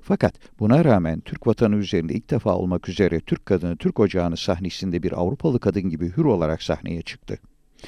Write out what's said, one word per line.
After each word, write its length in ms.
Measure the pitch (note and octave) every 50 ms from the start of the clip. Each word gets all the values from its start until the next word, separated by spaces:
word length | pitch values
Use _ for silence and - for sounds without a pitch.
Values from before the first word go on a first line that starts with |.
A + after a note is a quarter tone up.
Fakat 580 | - - G3 - - F2+ - - - - - -
buna 260 | G#2+ G#2 B2 D#3 E3+
rağmen 340 | D3+ A2 F#2 E2+ D#2+ E2 E2+
Türk 280 | - - - - - A#2+
vatanı 280 | G#2+ - A#2+ G#2+ G#2
üzerinde 380 | G#2 G2+ F2 - F2+ D#2+ E2 -
ilk 160 | A2 - -
defa 260 | - A#2 - G#2+ F2+
olmak 340 | F2+ F#2 F2+ F2+ F2 - -
üzere 300 | F2+ - G2+ E2+ D#2+ D#2+
Türk 260 | - - F3 - -
kadını 320 | - G2+ F2 E2 F2 E2+ D#2
Türk 220 | - F#3 - -
ocağının 360 | G#2+ F#2+ - F#2 F2 E2+ E2
sahnesinde 680 | - - - F#2 E2+ F#2 F2+ - - F#2 F#2+ E2+ F2 D#2+
bir 80 | F2
Avrupalı 480 | - - F2 F#2 C3+ - - D#3+ B2+ A#2+
kadın 300 | - G#2 E2+ G2+ F2+ F#2
gibi 280 | D#2+ D#2 F2 F2 F2+ -
hür 80 | E3
olarak 380 | D3 A2 F2 E2 D#2 D#2+ - -
sahneye 380 | - E2 - - F2 E2+ E2
çıktı. 360 | E2 - - - - - - - _ - _ _ _ _ _ _ -